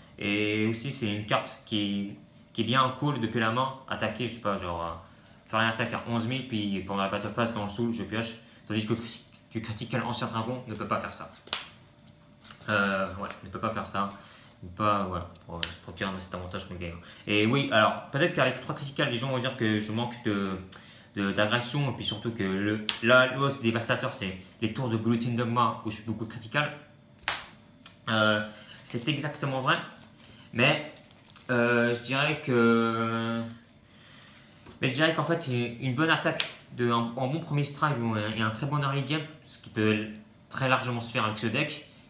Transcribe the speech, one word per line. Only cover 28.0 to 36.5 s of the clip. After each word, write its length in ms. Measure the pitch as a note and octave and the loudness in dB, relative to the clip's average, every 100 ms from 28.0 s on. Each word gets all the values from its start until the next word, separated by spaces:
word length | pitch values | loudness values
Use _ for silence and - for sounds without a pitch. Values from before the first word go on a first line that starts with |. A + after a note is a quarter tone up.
| - | 0
Euh, 340 | A2 G#2+ G#2+ G#2+ - - - | 4 4 4 0 -10 -18 -14
c'est 240 | - - - | -8 -6 -2
exactement 520 | C#3 D3 - C#3 C3 | -2 -2 -4 -4 -2
vrai, 160 | C3+ F3 - - - - - - - | 0 0 -2 -16 -20 -20 -20 -20 -8
mais, 400 | A2+ C3+ D3+ - - - - - - - | 2 4 2 -2 -14 -20 -20 -20 -12 0
euh, 440 | A#2+ A#2 A#2 A#2 | 2 4 6 4
je 60 | A#2 | 2
dirais 400 | B2 C3+ D3 D3+ | 0 0 0 0
que, 1000 | - A#2+ A#2 A#2 A2+ A2+ A2+ A2+ A2+ A#2 A2+ A2+ - - - - - - - - - - - - | 2 6 8 8 6 2 0 0 0 -2 -4 -8 -18 -20 -20 -20 -20 -20 -20 -20 -20 -20 -20 -4
mais 80 | C3 | 0
je 60 | |
dirais 180 | B2+ D#3+ | 4 4
qu'en 100 | D#3+ | 4
fait, 220 | D3 E3 C3 | 2 0 0
une, 300 | B2 A#2 - | 0 0 -2
une 140 | C3 | -2
bonne 160 | B2 E3 | 2 2
attaque, 380 | D3+ E3 D#3 - | 4 2 0 -4